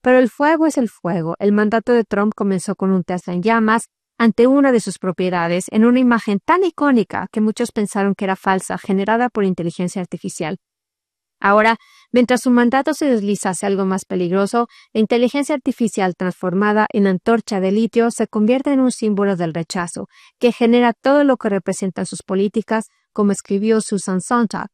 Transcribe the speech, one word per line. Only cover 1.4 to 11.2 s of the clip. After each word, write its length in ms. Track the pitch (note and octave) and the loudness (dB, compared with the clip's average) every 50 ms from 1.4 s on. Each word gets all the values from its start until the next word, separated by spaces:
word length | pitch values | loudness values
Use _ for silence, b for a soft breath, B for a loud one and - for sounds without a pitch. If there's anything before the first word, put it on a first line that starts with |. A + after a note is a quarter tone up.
| - G#3 G#3 | 0 2 2
mandato 380 | G#3 G#3+ G#3+ A3 A3+ - - | 2 2 2 0 0 0 2
de 120 | A#3+ A#3 A3 | 0 0 0
Trump 300 | _ - G3+ G#3 G#3+ - | _ -2 0 0 -2 -2
comenzó 400 | - G#3+ G3+ F#3+ F#3 - - F#3+ | -2 -2 -2 -2 -2 -2 -6 -6
con 160 | - G3 F#3+ | -2 0 0
un 120 | F#3+ F#3 E3+ | 0 0 -2
Tesla 300 | - F3+ F3+ _ - F3+ | -4 -6 -8 _ -6 -6
en 80 | F3+ | -2
llamas 460 | F3 A3 A3+ A#3 A3 G#3+ A3 A#3 - _ _ _ _ _ _ - | 0 0 0 2 2 2 0 0 -2 _ _ _ _ _ _ 0
ante 260 | A#3 A3+ - - A#3 | 0 2 4 4 4
una 260 | C4 C4+ C#4+ C#4 C4+ | 4 6 4 4 4
de 80 | B3 A3+ | 2 2
sus 200 | - G3+ F3+ - | 0 -2 -10 -6
propiedades, 680 | - F#3 E3+ - F#3 F3+ F3+ F3 E3+ E3+ F3 F3+ F#3 - | -6 -6 -4 -2 -2 -2 -2 -2 -2 -2 -2 -4 -4 -2
en 140 | - A3 A3 | 2 2 4
una 140 | A#3+ B3 B3+ | 4 4 4
imagen 400 | B3+ A#3+ A#3+ A3 - A3+ G3+ F#3+ _ | 2 2 2 0 0 -2 -4 -2 _
tan 180 | - E4 F4+ G4 | 0 2 2 2
icónica 640 | E4+ - - D4 C#4+ C4 A3+ F#3 _ - - F3+ - | -2 -2 0 0 2 2 2 0 _ -6 -8 -8 -6
que 100 | - A3+ | -2 -2
muchos 300 | G#3+ G#3+ G#3 - A#3+ - | -2 0 0 -2 -6 -4
pensaron 420 | _ A#3 G#3 - - G#3 G3 G3+ F#3+ | _ -4 -4 -2 -2 -2 0 0 -2
que 120 | - G#3 | -2 -2
era 100 | F#3+ F#3+ | -4 -4
falsa, 420 | - - G3+ F#3+ F#3+ - - F#3 | -2 -2 -2 -2 -2 -2 -6 -10
generada 500 | F#3 - - G3 F#3+ G3 G#3 A3 A#3 B3 B3 | -8 -4 -2 -2 -2 0 0 0 0 0 -2
por 140 | _ A3+ G3+ | _ -2 -2
inteligencia 580 | F#3+ F3+ - E3 E3+ - - F3+ F3 - G3 F3+ | -2 -2 -2 -6 -6 -4 -4 -6 -4 -4 -8 -8
artificial. 560 | - - E3+ - F#3 - - E3+ D#3 E3 - _ _ _ _ _ _ _ _ _ _ _ _ | -8 -10 -10 -10 -12 -8 -8 -8 -8 -8 -10 _ _ _ _ _ _ _ _ _ _ _ _